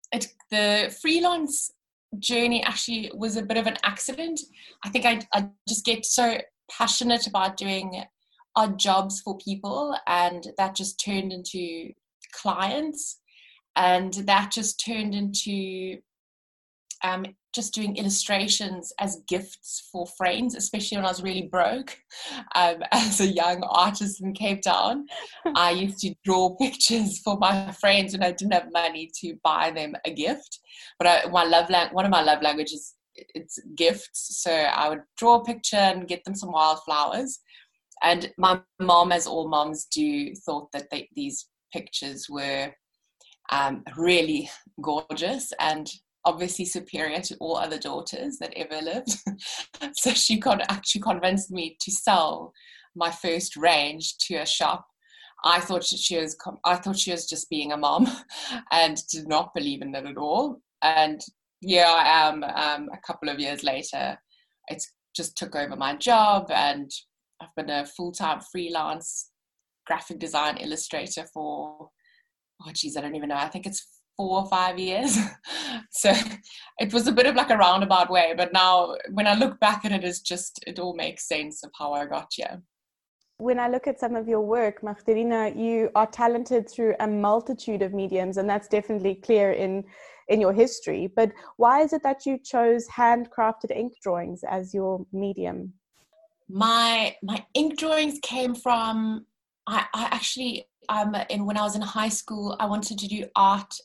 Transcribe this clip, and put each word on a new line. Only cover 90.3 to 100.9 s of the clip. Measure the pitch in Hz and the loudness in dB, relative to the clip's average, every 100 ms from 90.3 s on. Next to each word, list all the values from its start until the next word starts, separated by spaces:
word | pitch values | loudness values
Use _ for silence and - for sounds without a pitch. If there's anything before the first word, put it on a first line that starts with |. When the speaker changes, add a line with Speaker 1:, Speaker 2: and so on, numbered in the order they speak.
| 220 | 4
Speaker 2:
your | 190 | 4
history. | 202 247 - 160 156 190 | 6 4 2 -6 -4 -2
But | 226 220 - - - | 2 2 0 -20 4
why | 240 277 | 6 6
is | 311 | 4
it | 311 | 2
that | 277 269 277 | 0 -2 -4
you | 262 | -4
chose | - 240 233 233 233 | -2 2 4 4 0
handcrafted | - 240 240 233 - 220 226 214 | 2 4 4 0 0 0 0 -6
ink | - 240 _ | -4 -6 _
drawings | 196 175 175 175 | -4 -2 -4 -8
as | - 190 185 | -6 -6 -4
your | 196 190 185 185 | -4 -2 -4 -6
medium? | 190 196 190 180 185 190 - _ _ _ _ _ _ - | -4 -4 -4 -6 -6 -10 -16 _ _ _ _ _ _ -10
Speaker 1:
My, | 196 226 233 233 226 214 - | 0 4 6 4 4 0 -4
my | 196 220 - | -6 -6 -2
ink | 294 311 294 | 0 0 0
drawings | 311 311 302 294 | 0 2 0 -4
came | - 254 247 | -8 -4 -4
from | 240 254 233 226 220 220 220 - _ _ _ 220 | -2 0 2 2 0 -2 -4 -10 _ _ _ -4
I, | 220 - | -4 -2
I | 220 240 | -4 -2
actually, | 240 - 254 247 - - _ | -2 -2 -4 -6 -6 -14 _
um, | - | -4